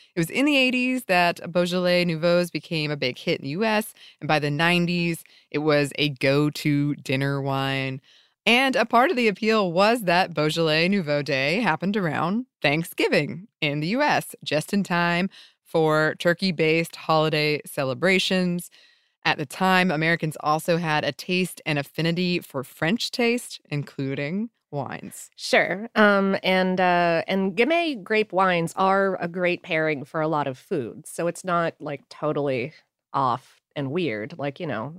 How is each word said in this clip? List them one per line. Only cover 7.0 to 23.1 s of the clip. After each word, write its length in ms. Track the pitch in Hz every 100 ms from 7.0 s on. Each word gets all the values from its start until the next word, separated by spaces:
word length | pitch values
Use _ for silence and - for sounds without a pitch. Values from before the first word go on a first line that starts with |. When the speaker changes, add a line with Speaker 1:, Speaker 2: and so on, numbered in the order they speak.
| - 135 139 139
Speaker 1:
wine. 600 | 135 135 135 135 135 131 - _ _ _ 214
And 300 | 240 269 214
a 100 | 233
part 240 | 240 269
of 80 | 247
the 100 | 226
appeal 440 | 190 214 220 185
was 320 | 165 208 247
that 320 | 180 175 185 151
Beaujolais 540 | 156 160 160 156 175
Nouveau 340 | 202 147 147
Day 360 | 143 135 139 190
happened 380 | 202 160 180 208
around 480 | 170 123 165 220 254 _
Thanksgiving 840 | - 151 170 - 427 202 147 170 208 _
in 180 | 151 147
the 80 | 160
U 160 | 247
S, 320 | 294 151 - -
just 300 | - 151 -
in 100 | 202
time 440 | 180 175 175 170 190 - - _
for 500 | _ 170 156 156 156 -
turkey-based 760 | 175 170 190 156 156 165 165 -
holiday 680 | - 160 156 151 151 147 -
celebrations. 1040 | - 135 123 175 185 - 185 180 175 - - _ _ _ _ 160
At 120 | -
the 80 | 151
time, 460 | - 185 185 185
Americans 460 | 151 160 165 156 -
also 380 | 151 156 - 170
had 260 | 165 151
a 80 | 147
taste 500 | - - 180 185 - -
and 120 | 143
affinity 640 | 139 - 165 170 180 180
for 240 | - 139
French 480 | 123 - 160 233 -